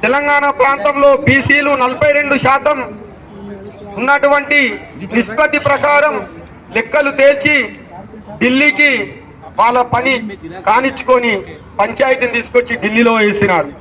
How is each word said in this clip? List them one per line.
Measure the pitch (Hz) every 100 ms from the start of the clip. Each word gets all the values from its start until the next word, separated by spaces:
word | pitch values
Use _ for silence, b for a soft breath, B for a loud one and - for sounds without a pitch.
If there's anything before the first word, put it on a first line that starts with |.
తెలంగాణ | 214 277 285 285 285 285
ప్రాంతంలో | 269 277 302 285 285 269 294
బీసీలు | 269 - 285 285 269
నలభై | 247 247 302
రెండు | 285 285 269 254
శాతం | 269 294 285 233 - - - - - 202 202 - - 202 202
ఉన్నటువంటి | 254 285 285 285 277 294 254 208 - 131 185 226
నిష్పత్తి | 233 220 302 294
ప్రకారం | 285 277 294 294 302 220 - - - - - 220
లెక్కలు | 226 294 277 269
తేల్చి | 277 285 294 294 220 208 - - - - - 208
ఢిల్లీకి | 240 262 294 285 294 247 190 - - - - -
వాళ్ళ | 220 247 247 240
పని | 254 254 220 196 160 165 196
కానిచ్చుకొని | 226 262 - - 254 240 196 - - - -
పంచాయతీని | 208 226 269 262 247 233
తీసుకొచ్చి | 220 247 240 233
ఢిల్లీలో | 208 220 233
వేసినారు. | 226 208 202 202 175 143 143